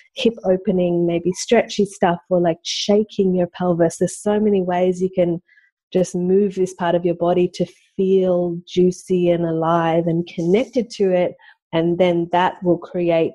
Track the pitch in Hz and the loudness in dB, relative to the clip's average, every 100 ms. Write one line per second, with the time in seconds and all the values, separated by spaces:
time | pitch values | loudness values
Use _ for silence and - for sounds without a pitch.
0 | - - 226 226 - 185 202 185 180 175 | -18 -4 -2 0 0 0 0 0 0 2
1 | 170 170 175 185 - 226 226 - 196 - | 0 0 -2 -4 0 0 0 -2 -4 0
2 | 185 175 - 180 175 165 - - - 208 | -2 -2 -2 0 0 -2 -6 -6 0 0
3 | 220 - 190 180 175 - 180 170 170 - | 0 0 0 0 -2 -2 -2 2 0 0
4 | 175 - 208 208 214 196 180 180 185 180 | -4 -4 -4 0 0 0 0 0 0 0
5 | 185 185 175 170 - _ _ _ _ 185 | -2 0 0 -2 -8 _ _ _ _ -2
6 | 175 180 180 190 208 185 185 - 175 175 | -2 -2 0 2 2 0 -4 -2 -2 0
7 | 175 170 170 180 180 - 175 _ _ - | 0 -2 0 2 0 -2 -8 _ _ -4
8 | 190 190 185 175 175 170 - 180 180 180 | 0 2 2 0 -2 -6 -4 2 2 0
9 | - 185 175 175 165 160 160 170 165 165 | -2 0 2 0 0 -2 0 2 2 0
10 | 170 165 170 - 170 196 262 262 220 - | 0 -2 -4 -4 0 0 0 -2 -4 -2
11 | 196 180 175 - - _ _ 165 170 170 | 0 0 0 -4 -16 _ _ -2 0 2
12 | 180 170 170 175 180 - 180 170 - 180 | 2 2 0 0 0 0 0 -2 -2 -4
13 | 170 165 165 | 0 0 0